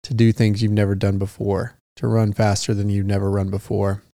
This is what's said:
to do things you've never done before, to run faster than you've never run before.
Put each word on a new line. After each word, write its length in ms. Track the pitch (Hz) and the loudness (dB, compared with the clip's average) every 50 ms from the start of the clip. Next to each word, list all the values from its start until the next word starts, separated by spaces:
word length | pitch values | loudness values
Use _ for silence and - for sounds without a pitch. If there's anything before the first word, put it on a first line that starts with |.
| - | -8
to 100 | - 113 | -6 0
do 200 | 113 113 113 113 | 4 4 4 4
things 280 | - 117 107 104 104 | 4 2 2 2 0
you've 120 | 110 104 104 | 0 0 2
never 220 | 104 104 98 101 | 2 2 2 0
done 220 | 95 104 101 98 | 0 0 0 0
before, 580 | 98 98 98 - - 110 101 98 92 - 120 - _ _ _ _ | 0 -4 -6 -6 -6 -2 -2 -2 -2 -2 -6 -10 _ _ _ _
to 120 | - - | -6 -4
run 260 | 117 110 113 110 107 101 | 0 0 2 0 0 0
faster 400 | - 110 104 101 - - - 110 | 0 0 2 2 0 -2 -4 -2
than 160 | 101 101 104 | -2 -2 -2
you've 160 | 101 101 95 | -2 -2 0
never 260 | 98 101 98 98 98 | 0 0 0 0 0
run 180 | 98 101 95 95 | 0 0 -2 -2
before. 540 | 98 104 - - 110 101 101 98 98 101 _ _ | -4 -8 -6 -4 -4 -2 -2 -2 -4 -6 _ _